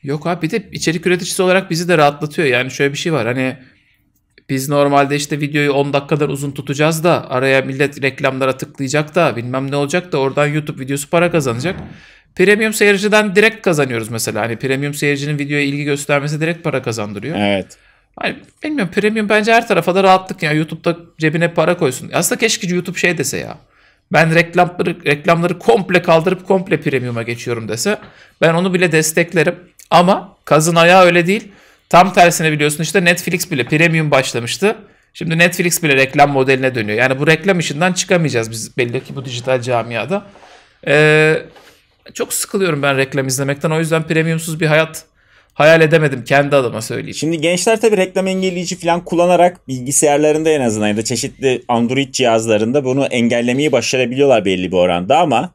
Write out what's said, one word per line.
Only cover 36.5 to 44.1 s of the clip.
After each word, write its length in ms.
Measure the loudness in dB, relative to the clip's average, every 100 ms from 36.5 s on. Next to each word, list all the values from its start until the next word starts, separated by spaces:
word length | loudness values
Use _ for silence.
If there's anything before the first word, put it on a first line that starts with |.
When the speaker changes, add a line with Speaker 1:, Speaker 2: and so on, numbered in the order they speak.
| 2 0
Speaker 1:
dönüyor. 240 | -2 -4 0
Yani 200 | 0 0
bu 80 | 2
reklam 320 | 0 2 0
işinden 340 | -2 -2 -2
çıkamayacağız 580 | -2 0 0 2 -2 -4
biz 260 | -8 -10 -4
belli 280 | -4 -4
ki 120 | -8 -12
bu 80 |
dijital 380 | -10 -10 -2 -2
camiada. 640 | 0 -2 -2 -6 -4 -6 -8 -20 -20 -20 _ _ 0
Ee, 480 | 4 6 4 4 0 -4 -20 -20 _ _ _ -20
çok 180 | -10 -6
sıkılıyorum 500 | -6 -4 -2 0 0
ben 140 | 0 0
reklam 300 | 0 -2 -2
izlemekten. 440 | -2 -4 -2 -2
O 80 | -2
yüzden 280 | 0 -2
premiumsuz 540 | 0